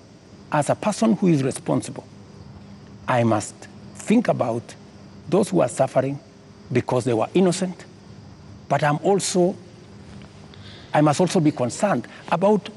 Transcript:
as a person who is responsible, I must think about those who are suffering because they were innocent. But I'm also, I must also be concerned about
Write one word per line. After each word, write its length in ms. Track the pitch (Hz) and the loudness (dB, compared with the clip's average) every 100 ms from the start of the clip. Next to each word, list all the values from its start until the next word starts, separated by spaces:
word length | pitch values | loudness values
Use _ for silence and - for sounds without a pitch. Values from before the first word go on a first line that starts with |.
| - - - - - | -20 -20 -20 -20 -4
as 180 | 151 - | -2 0
a 40 | |
person 400 | 123 220 196 226 196 | -2 -2 0 0 2
who 120 | 185 | 2
is 140 | 151 | 2
responsible, 600 | 135 - - 143 - - - - - - - - - - - - - | 0 -4 -4 -4 -4 -12 -16 -20 -20 -20 -20 -20 -20 -20 -20 -12 -2
I 160 | 127 | 2
must 300 | 113 107 - - - - - | 2 2 -2 -12 -20 -20 -20
think 340 | - - 226 190 | -10 0 2 2
about 460 | 135 120 117 - - - - - - - | 0 -2 -4 -8 -18 -20 -20 -20 -20 -2
those 220 | 175 208 | 0 2
who 100 | 170 | 2
are 80 | 127 | 0
suffering 500 | - 131 135 135 143 - - - - - | 0 0 0 -2 -6 -14 -20 -20 -20 -4
because 320 | 123 - 127 | -2 0 -2
they 100 | 120 | 0
were 140 | 110 117 | 0 0
innocent. 500 | 180 185 165 185 180 - - - - - - - - - | 2 2 2 -4 -8 -18 -20 -20 -20 -20 -20 -20 -20 -4
But 140 | 139 | 0
I'm 160 | 151 147 | 0 0
also, 560 | 180 202 - 185 175 - - - - - - - - - - - - - - | 0 0 0 2 2 0 -14 -20 -20 -20 -20 -20 -20 -20 -20 -20 -20 -20 -4
I 80 | 151 | 2
must 200 | 151 139 | 2 2
also 200 | 180 190 | 2 2
be 120 | 151 | 2
concerned 560 | - 120 - 208 139 - - - | 0 -4 -2 -2 -2 -4 -14 -6
about 360 | 170 190 214 - | 0 2 2 -2